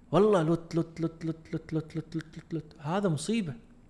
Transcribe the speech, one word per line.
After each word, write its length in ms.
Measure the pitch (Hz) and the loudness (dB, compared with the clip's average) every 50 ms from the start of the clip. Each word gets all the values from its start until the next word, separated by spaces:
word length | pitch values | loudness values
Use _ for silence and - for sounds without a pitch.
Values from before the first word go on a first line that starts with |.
| - - | -6 0
والله 300 | 151 170 208 214 202 175 | 4 6 6 6 6 4
لوت، 320 | 156 160 170 165 - - 160 | 4 4 2 0 -2 -2 -2
لوت، 260 | 165 160 165 - - | -2 -2 -2 -4 -4
لوت، 240 | 165 160 160 - 165 | -4 -4 -4 -6 -8
لوت، 280 | 160 160 - - - | -8 -8 -8 -10 -8
لوت، 200 | 170 160 - - | -8 -8 -6 -4
لوت، 240 | 160 156 156 156 - | -4 -4 -4 -4 -8
لوت، 180 | 160 - - - | -10 -10 -6 -8
لوت، 220 | 160 - - - | -8 -8 -8 -14
لوت، 180 | 165 - - 165 | -18 -10 -8 -8
لوت. 220 | 151 - - - - | -8 -8 -10 -16 -10
هذا 280 | - 151 175 208 202 180 | -6 -4 -2 0 2 2
مصيبة. 460 | 156 135 - - 226 233 190 147 120 - - - - - - | 0 0 0 -2 -2 -2 -2 -4 -8 -10 -16 -20 -20 -20 -20